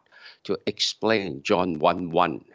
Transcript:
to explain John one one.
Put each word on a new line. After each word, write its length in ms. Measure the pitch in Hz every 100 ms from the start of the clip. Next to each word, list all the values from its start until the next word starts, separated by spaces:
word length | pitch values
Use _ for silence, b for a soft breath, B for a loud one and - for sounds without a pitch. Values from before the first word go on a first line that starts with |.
| _ B B B
to 120 | - 95 -
explain 760 | - - - 107 110 98 69
John 380 | - 98 90 78
one 320 | 82 87 90
one. 340 | 82 87 60 -